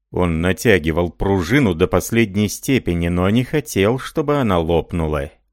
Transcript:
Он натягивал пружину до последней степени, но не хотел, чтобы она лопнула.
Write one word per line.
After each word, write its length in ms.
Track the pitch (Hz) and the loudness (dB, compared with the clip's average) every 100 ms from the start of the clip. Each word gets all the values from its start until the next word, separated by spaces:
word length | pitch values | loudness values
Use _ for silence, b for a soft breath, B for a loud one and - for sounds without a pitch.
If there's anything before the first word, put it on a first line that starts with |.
| _ | _
Он 300 | - 87 80 | -2 0 0
натягивал 680 | 87 90 123 92 78 80 87 | 0 0 2 2 2 -2 -2
пружину 640 | - 98 98 82 139 113 | -2 -2 0 2 2 2
до 120 | 82 90 | 2 2
последней 640 | 92 - 113 110 101 104 | 0 0 0 0 0 -2
степени, 580 | - - 131 - 87 85 | -4 -2 0 0 -2 -2
но 240 | 87 92 | 0 0
не 140 | 117 | 0
хотел, 560 | 131 151 143 98 98 127 | 0 -4 -2 0 0 0
чтобы 380 | - - 147 147 | -4 -4 -2 0
она 200 | 113 90 | 0 0
лопнула. 720 | 80 85 - 87 80 76 71 - _ | 0 0 -2 -4 -2 -4 -6 -14 _